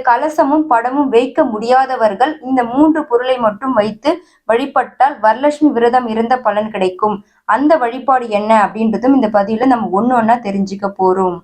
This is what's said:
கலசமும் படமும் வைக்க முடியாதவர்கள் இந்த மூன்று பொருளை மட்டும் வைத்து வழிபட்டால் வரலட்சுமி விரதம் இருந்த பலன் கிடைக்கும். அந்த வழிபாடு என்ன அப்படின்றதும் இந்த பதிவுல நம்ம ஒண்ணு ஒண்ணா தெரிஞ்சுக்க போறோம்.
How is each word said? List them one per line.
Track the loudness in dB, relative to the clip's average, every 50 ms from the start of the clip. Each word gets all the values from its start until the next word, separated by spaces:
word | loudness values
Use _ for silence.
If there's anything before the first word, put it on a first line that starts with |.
கலசமும் | 2 0 0 2 0 -2 0 0 0 2 2 0 2
படமும் | 2 0 0 0 0 -2 -2 0 2
வைக்க | 2 0 0 0 0 -2 -2
முடியாதவர்கள் | 0 -2 -4 0 2 2 2 2 0 0 0 0 0 0 0 -2 -2 -2 -4
இந்த | -6 -4 -2 -2 -2
மூன்று | 0 0 2 2 2 2 0 -2
பொருளை | -2 -2 0 0 0 -2
மட்டும் | 0 0 -2 -2 -2 -4 -2 0
வைத்து | 0 0 -2 -4 -4 -2 -2 -2 -2 -6 _ _ _ _
வழிபட்டால் | -2 -2 0 -2 -2 -2 -2 -2 -2 0 0 0 0 0 0
வரலட்சுமி | 0 0 2 2 0 -2 0 2 2 2 2
விரதம் | 2 2 2 2 2 0
இருந்த | -2 -2 -2 0 0 0 0
பலன் | 0 -2 -2 -2 -2 -4
கிடைக்கும். | -2 -2 -2 -2 -2 -2 -2 -2 -2 -4 -10 _ _ _ _
அந்த | -2 -2 2 2 2 2
வழிபாடு | 2 2 -2 -4 -4 -2 0 0 0 0 -2
என்ன | -4 -2 0 2 2 2
அப்படின்றதும் | 2 0 0 -2 -2 -2 0 0 2 2 2
இந்த | 2 2 2
பதிவுல | 0 0 0 0 -2 0 0
நம்ம | 0 0 0 0 -2
ஒண்ணு | -2 0 0 0 0
ஒண்ணா | 2 2 2 0 0
தெரிஞ்சுக்க | -2 -4 -4 -4 -4 -4 -6 -6 -8 -6
போறோம். | -4 0 0 0 2 2 0 -2 -4 -6